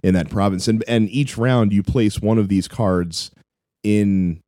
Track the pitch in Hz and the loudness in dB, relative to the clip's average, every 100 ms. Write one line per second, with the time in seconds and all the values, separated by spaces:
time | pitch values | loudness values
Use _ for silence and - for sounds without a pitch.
0 | 95 92 80 101 101 92 117 110 - 117 | 0 0 0 -2 -2 -2 -2 -2 0 0
1 | 107 127 139 113 123 123 104 101 - 127 | 0 -2 -4 -2 0 2 2 0 0 0
2 | 107 - 104 110 98 98 - - 104 90 | 0 0 0 0 2 0 -2 -2 0 0
3 | 87 82 - - _ _ _ _ 104 104 | -2 -8 -12 -16 _ _ _ _ 0 2
4 | 101 98 90 80 | 2 2 0 -4